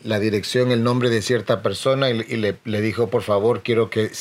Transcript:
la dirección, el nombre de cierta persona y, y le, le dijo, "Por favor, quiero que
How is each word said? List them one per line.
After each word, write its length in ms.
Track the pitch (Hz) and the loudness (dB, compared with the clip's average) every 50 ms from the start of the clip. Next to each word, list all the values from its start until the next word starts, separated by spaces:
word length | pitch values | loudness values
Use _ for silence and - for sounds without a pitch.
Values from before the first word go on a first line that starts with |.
| - | -6
la 140 | 110 107 104 | -2 -2 0
dirección, 520 | 104 110 101 104 90 - - 123 127 123 | 0 0 0 -2 -2 0 0 2 2 2
el 100 | 123 117 | 2 2
nombre 280 | 117 123 123 123 123 123 | 2 2 2 2 2 2
de 120 | 117 110 | 2 0
cierta 400 | 98 - 123 113 107 - 117 95 | 0 0 0 0 0 0 -2 0
persona 480 | - 110 98 - - 135 135 135 135 131 | 0 -2 -4 -2 0 0 0 2 2 0
y, 120 | 117 113 113 - | 0 -2 -4 -4
y 80 | 123 | -4
le, 180 | 113 107 101 92 - - | -2 0 0 -2 -2 -4
le 160 | 117 107 104 | -4 -2 0
dijo, 260 | 107 110 104 117 117 - | 0 0 0 0 0 0
"Por 120 | - 117 95 | 0 -2 0
favor, 400 | - 104 98 104 117 120 101 - | 0 0 2 2 2 2 0 0
quiero 260 | - 117 110 113 95 | 0 0 2 0 0
que 220 | - 110 107 - - - | 0 -2 -2 -2 -4 -8